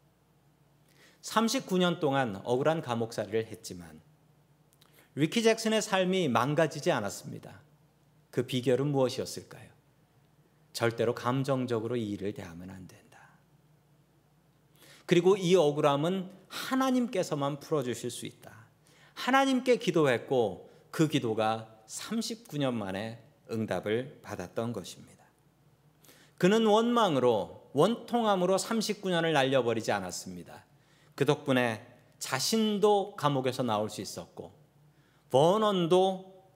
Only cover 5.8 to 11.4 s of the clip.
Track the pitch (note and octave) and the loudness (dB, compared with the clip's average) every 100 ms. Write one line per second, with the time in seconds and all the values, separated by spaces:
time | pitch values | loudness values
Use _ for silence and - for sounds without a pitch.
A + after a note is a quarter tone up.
5.8 | - F#3+ F3+ F#3 D#3 A2+ B2+ D3+ D#3+ D3 | 0 0 2 2 2 2 2 2 0 0
6.8 | F3 C#3 G2+ - - - - - - _ | -2 0 -2 -8 -12 -14 -16 -20 -20 _
7.8 | _ _ _ _ _ - B2 B2+ B2+ B2 | _ _ _ _ _ -6 -2 -2 2 2
8.8 | C#3+ C#3 B2+ A#2+ F#2+ - - - - _ | 2 2 0 0 -8 -10 -16 -20 -20 _
9.8 | _ _ _ _ _ _ _ _ _ - | _ _ _ _ _ _ _ _ _ -2
10.8 | A#2 A2+ A2+ A#2+ A#2+ C3+ | 0 2 -2 0 -2 -2